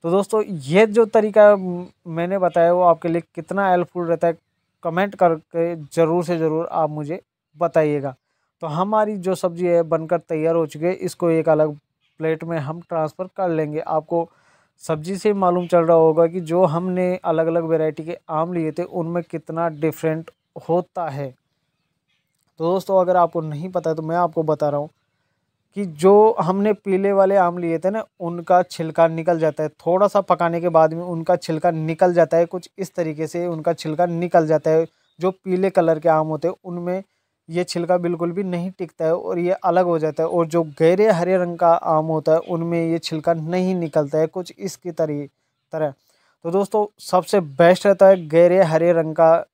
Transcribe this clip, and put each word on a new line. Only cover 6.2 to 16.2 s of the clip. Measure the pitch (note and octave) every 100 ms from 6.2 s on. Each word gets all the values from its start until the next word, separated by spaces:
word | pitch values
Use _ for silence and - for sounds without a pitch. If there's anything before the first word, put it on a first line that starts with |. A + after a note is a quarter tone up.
से | E3 E3+
ज़रूर | D#3+ D#3 E3+
आप | - D#3
मुझे | D3+ D3 F3 _ _ _ D3+
बताइएगा। | E3+ E3 D#3 D3 C3+ B2+ _ _ _ _
तो | E3
हमारी | D3+ G3 G#3+ G#3+ G#3
जो | F3+
सब्ज़ी | F3 F#3 E3+ F3+
है | E3+
बनकर | D#3+ D#3+ D#3+ E3+
तैयार | _ D#3+ D#3+
हो | E3 D#3
चुकी | D3
है, | E3+
इसको | F#3 F#3 - F3
एक | D#3+ D#3+
अलग | D#3 D#3 D3 _ _ _ _
प्लेट | D#3+ D#3+
में | E3 E3
हम | C#3 E3+
ट्रांसफ़र | - E3 D#3 -
कर | F#3 - F#3
लेंगे। | D#3+ D3+ D3+
आपको | - D#3 D#3 E3+ E3 _ _ _ _ _
सब्ज़ी | - D#3 D#3+ F#3+
से | G#3+
मालूम | G3+ F3+ F3+ F3
चल | F3
रहा | E3 E3
होगा | D#3+ D#3+